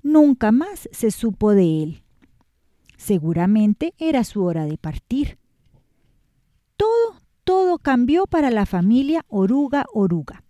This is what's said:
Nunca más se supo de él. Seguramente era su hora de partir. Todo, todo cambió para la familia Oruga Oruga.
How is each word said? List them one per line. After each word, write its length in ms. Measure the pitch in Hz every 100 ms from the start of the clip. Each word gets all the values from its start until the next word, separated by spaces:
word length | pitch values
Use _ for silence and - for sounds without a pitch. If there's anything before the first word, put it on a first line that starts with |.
Nunca 520 | 285 302 294 254 214
más 340 | 240 370 392 -
se 180 | - 226
supo 420 | - 233 196 214
de 300 | 202 175 160
él. 200 | 156 165 _ _ _ _ _ _ _ _ _
Seguramente 960 | _ - 190 160 165 180 214 214 208 339 _
era 260 | 320 277
su 220 | 220 208
hora 200 | 180 165
de 120 | 151 156
partir. 600 | 156 - _ 262 - - _ _ _ _ _ _ _ _ _ _ _ _ _ -
Todo, 420 | 427 466 453 - _ _
todo 360 | - 370 370 349
cambió 480 | - 254 247 330 392
para 220 | 330 277
la 160 | 220
familia 600 | 202 180 185 247 277 320 -
Oruga 580 | 202 190 262 277 285 -
Oruga. 500 | 220 190 170 143 -